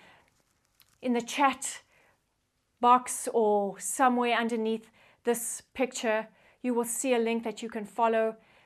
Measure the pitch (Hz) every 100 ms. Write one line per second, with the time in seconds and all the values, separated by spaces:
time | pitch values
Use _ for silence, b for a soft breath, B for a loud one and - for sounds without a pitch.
0 | b b b b _ _ _ _ _ _
1 | 254 240 233 - 277 254 - - - b
2 | b b _ _ _ _ _ - 240 247
3 | 247 - - 233 214 208 202 180 - -
4 | 262 247 240 226 233 233 220 220 - b
5 | b b - 233 - - - - 254 -
6 | 240 214 220 b b b 247 233 233 -
7 | 269 240 226 233 226 214 226 220 202 -
8 | 226 226 220 220 b b